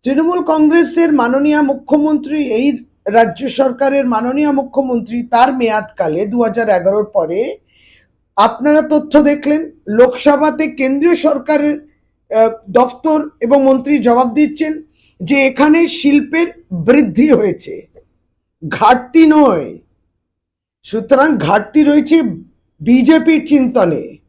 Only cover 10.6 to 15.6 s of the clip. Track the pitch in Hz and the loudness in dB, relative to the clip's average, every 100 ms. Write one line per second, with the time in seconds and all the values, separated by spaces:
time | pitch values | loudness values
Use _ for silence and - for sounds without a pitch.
10.6 | 311 - 262 277 330 339 302 277 254 302 | -6 -4 -4 0 0 0 -2 -4 -2 -2
11.6 | 294 294 _ _ _ _ _ 220 226 226 | 0 -4 _ _ _ _ _ 0 0 0
12.6 | 196 214 247 - 320 311 302 _ 233 277 | -2 0 0 -2 -2 -2 -4 _ 0 2
13.6 | 269 262 262 294 226 240 247 226 302 302 | 2 0 0 0 2 0 0 0 -2 -2
14.6 | 311 311 - _ _ _ 170 277 269 262 | -6 -6 -14 _ _ _ -2 0 0 2